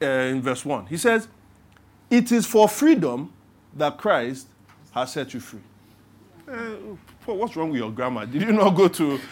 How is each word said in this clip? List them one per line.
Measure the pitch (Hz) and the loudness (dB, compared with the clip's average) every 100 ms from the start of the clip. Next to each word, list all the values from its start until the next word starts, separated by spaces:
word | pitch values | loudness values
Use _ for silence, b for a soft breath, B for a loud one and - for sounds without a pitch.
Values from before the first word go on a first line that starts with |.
uh, | 143 | -2
in | 131 131 131 | 0 0 -2
verse | 131 123 | -4 -4
one, | 147 131 95 | -6 -8 -6
he | 165 | -2
says, | 240 226 220 _ _ _ _ _ _ _ - | 0 0 -2 _ _ _ _ _ _ _ 0
"It | 240 240 | 2 4
is | 233 - | 0 2
for | 220 214 | 6 4
freedom | - 302 285 156 120 170 - _ _ _ | 6 4 4 2 -4 -8 -16 _ _ _
that | 143 247 240 | -4 -4 -2
Christ | 214 165 120 131 - _ _ _ _ | 0 0 0 -8 -14 _ _ _ _
has | 127 127 | -6 -6
set | 151 131 | -6 -10
you | 123 | -10
free." | - 107 98 _ _ _ _ _ _ - - | -14 -18 -20 _ _ _ _ _ _ -20 -16
Uh, | 247 226 - 214 185 - - | -12 -10 -12 -16 -18 -20 -14
Paul, | - 196 | -8 -4
what's | 226 | -4
wrong | 160 160 | -4 -4
with | 139 | -4
your | 107 | -4
grammar? | 110 127 120 107 | -4 -4 -4 -6
Did | 139 | -2
you | 220 | 2
not | 214 202 | 4 4
go | 180 185 | 6 4
to, | - 151 135 - | 4 -2 -2 -8